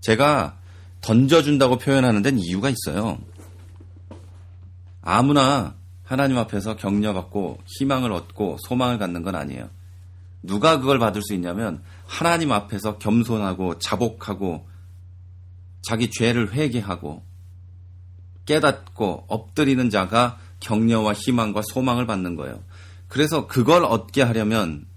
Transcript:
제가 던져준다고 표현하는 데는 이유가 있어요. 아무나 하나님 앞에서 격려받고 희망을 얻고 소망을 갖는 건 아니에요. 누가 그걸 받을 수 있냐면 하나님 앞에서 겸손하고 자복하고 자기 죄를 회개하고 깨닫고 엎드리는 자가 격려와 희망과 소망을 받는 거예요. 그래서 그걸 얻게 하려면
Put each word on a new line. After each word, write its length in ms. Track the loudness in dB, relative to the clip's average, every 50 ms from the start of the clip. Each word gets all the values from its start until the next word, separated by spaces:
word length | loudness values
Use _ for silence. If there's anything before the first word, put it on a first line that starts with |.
제가 580 | 2 2 2 4 4 4 4 2 0 -2 -6 -14 -20 -20 -20 -20 -20 -20 -20 -14
던져준다고 760 | -2 2 4 4 6 6 6 4 4 4 4 4 4 4 2 0
표현하는 440 | 2 2 2 4 4 2 2 2 2
데는 180 | 2 2 0
이유가 300 | 0 -2 -2 -2 0 -2
있어요. 480 | -2 -2 -4 -4 -4 -2 -2 -4 -4 -6 -10 -16 -20 -20 -20 -20 -20 -20 -20 -20 -20 -20 -20 -20 -20 -20 -20 -20 -20 -20 -20 -20 -20 -20 -20 -20 -20 -20 -20 -20 -20 -20 -20 -20 -20 -14
아무나 760 | -6 0 2 2 4 4 4 4 4 4 4 2 0 -4 -8 -14 -20 -20 -20 -20 -10
하나님 340 | -6 -2 0 0 2 2 0
앞에서 380 | -2 -2 -4 -6 -6 -6 -8
격려받고 840 | -6 -4 -2 0 0 0 0 -2 -4 -6 -6 -6 -6 -6 -6 -8 -12 -16
희망을 440 | -18 -8 -4 -2 0 0 0 0 -2 -4
얻고 460 | -4 -6 -8 -6 -4 -4 -4 -4 -6 -8
소망을 320 | -6 -2 0 0 0 0 -2
갖는 240 | -4 -4 -6 -6 -6
건 120 | -6 -6
아니에요. 360 | -6 -6 -8 -10 -12 -12 -14 -16 -20 -20 -20 -20 -20 -20 -20 -20 -20 -20 -20 -20 -18 -10
누가 360 | -6 -4 2 4 4 4 4
그걸 200 | 2 2 2 4
받을 240 | 4 2 0 -2 -6
수 100 | -4 -4
있냐면 480 | -4 -4 -4 -4 -4 -4 -6 -6 -8 -12 -18 -20 -20 -18
하나님 460 | -14 -8 -2 0 2 2 2 0 0 0
앞에서 460 | -2 -2 -4 -10 -6 -6 -6 -8 -4
겸손하고 800 | -2 0 2 2 2 0 -2 -2 -2 -4 -4 -4 -4 -4 -4 -6
자복하고 880 | -4 -4 -2 0 -2 -2 -4 -6 -8 -8 -8 -6 -4 -6 -6 -6 -10 -16 -20 -20 -20 -20 -20 -20 -20 -20 -20 -20 -20 -20 -20 -20 -20 -20 -20 -20 -20 -20 -20 -16 -8
자기 280 | -4 -2 -2 -2 -2
죄를 420 | 0 0 0 2 2 2 0 -2 -2
회개하고 680 | -2 -2 -2 -2 -4 -4 -6 -8 -8 -8 -12 -12 -12 -16 -20 -20 -20 -20 -20 -20 -20 -20 -20 -20 -20 -20 -20 -20 -20 -20 -20 -20 -20 -20 -20 -20 -20 -4
깨닫고 800 | 0 0 4 4 4 2 2 -6 -20 -6 -4 -2 -2 -2 -4 -6 -4
엎드리는 600 | -4 -4 -4 -6 -2 0 2 4 4 2 2 2
자가 480 | 2 2 0 2 4 4 4 4 0 -8 -18 -20 -18 -16
격려와 520 | -6 -2 0 2 2 4 2 2 2 0 -2
희망과 480 | -2 -2 0 0 0 0 0 -2 -4 -4 -4 -4
소망을 340 | -2 0 0 0 0 0
받는 300 | -2 -4 -4 -4 -6 -8
거예요. 260 | -8 -8 -10 -10 -12 -16 -18 -20 -20 -20 -20 -20 -20 -20 -10
그래서 380 | -2 0 0 2 2 -2 -4
그걸 380 | -2 0 0 4 6 6 6 6
얻게 380 | 4 0 0 -2 -2 0 0 2
하려면 640 | 2 2 0 0 0 0 0 0 -2 -4 -8 -12 -16 -20